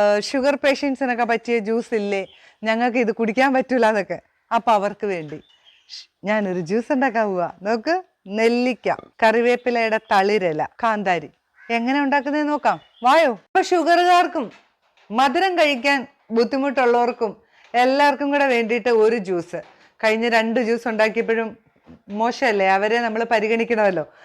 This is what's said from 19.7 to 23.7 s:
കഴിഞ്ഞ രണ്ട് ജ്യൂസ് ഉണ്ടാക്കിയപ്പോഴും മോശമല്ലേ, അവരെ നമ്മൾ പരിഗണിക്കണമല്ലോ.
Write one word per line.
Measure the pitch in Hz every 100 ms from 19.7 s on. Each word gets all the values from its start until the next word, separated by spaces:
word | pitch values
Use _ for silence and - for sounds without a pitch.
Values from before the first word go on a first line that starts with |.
| _ _ -
കഴിഞ്ഞ | 220 220 233
രണ്ട് | 226 226 226
ജ്യൂസ് | 220 233 233
ഉണ്ടാക്കിയപ്പോഴും | 214 220 214 214 226 220 220 _ _ _ - - 208
മോശമല്ലേ, | 226 226 254 208 190 190
അവരെ | 208 233 233
നമ്മൾ | 220 233
പരിഗണിക്കണമല്ലോ. | 226 214 226 233